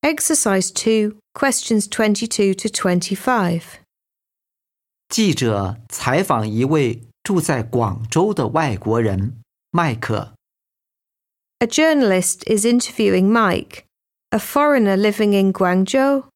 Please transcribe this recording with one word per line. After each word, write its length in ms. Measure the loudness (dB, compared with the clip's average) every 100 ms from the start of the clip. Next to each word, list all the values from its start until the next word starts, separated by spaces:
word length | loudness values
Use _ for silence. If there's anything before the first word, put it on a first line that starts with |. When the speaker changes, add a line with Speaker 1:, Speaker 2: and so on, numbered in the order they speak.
Speaker 1:
Exercise 680 | 0 -2 0 0 2 0 0
two, 480 | -2 0 2 0 -4 _
questions 540 | -2 -2 -2 0 -2 -2
twenty-two 680 | -2 0 0 -2 0 0 0
to 120 | -4
twenty-five。 960 | -2 0 0 0 -4 -2 0 0 -2 -6 -20 _ _ _ _ _ _ _ _ _ _ _ _ _
Speaker 2:
记 260 | 0 0
者 480 | 2 0 0 -2 -6 -12
采 340 | -6 -2 0
访 240 | 2 0 0
一 200 | -2 0
位 420 | 2 0 -4 -12 _
住 160 | -2 -2
在 240 | 0 -2
广 420 | -2 -2 -2 -4 -4
州 240 | 0 0
的 160 | 0 -2
外 260 | 0 -2 -4
国 260 | -2 0
人， 400 | 0 0 -4 -6 -20 _ _
麦 260 | -2 -2 -4
克。 400 | -4 -6 -6 _ _ _ _ _ _ _ _ _ _ _ _ _
Speaker 1:
A 80 | -2
journalist 760 | 2 4 4 4 2 0 -6 -2
is 120 | 0 2
interviewing 680 | 0 -2 0 2 4 2
Mike, 540 | 2 2 -2 -6 -20 _ _ _ _ _
a 80 | -6
foreigner 580 | -2 0 2 4 2 2
living 440 | 0 0 2 2
in 120 | 2
Guangzhou. 720 | 2 0 2 2 2 2 0 -4